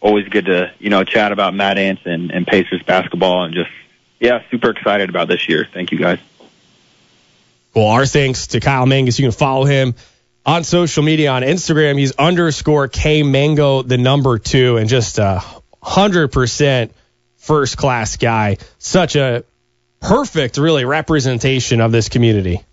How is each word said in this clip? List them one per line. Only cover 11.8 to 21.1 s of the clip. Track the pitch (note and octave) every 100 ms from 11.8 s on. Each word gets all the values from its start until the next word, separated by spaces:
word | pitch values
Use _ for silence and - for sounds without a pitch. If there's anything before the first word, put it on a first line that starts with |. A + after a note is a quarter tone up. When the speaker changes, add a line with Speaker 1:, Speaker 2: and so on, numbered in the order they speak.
| D3 C#3
Speaker 2:
he's | C3+
underscore | - D#3+ F3+ E3+ - D3+ D3 C3+
K | - D3+ D3+
Mango, | C#3+ C3+ D3+ D3 C#3+ C3+
the | B2+ B2
number | B2+ C#3+ C3 A2+
two, | - C3+ B2+ A2+
and | G#2+
just | B2+ A2 A2
a | G2 F#2 - - _ _
hundred | - F#3 G#3 F3 C#3
percent | C3+ A#2+ - C#3+ B2+ A2 _ _ _ _ _
first-class | - D3+ C3 - C#3 A#2+ G#2+ -
guy. | A#2 A2+ G#2 G2 - _
Such | - F#3 E3 D3
a | C3 A#2+ - _ _ _ _ _
perfect, | - B3 C4+ D#3+ B2 C#3
really, | D#3+ D3 B2
representation | D#3 D3+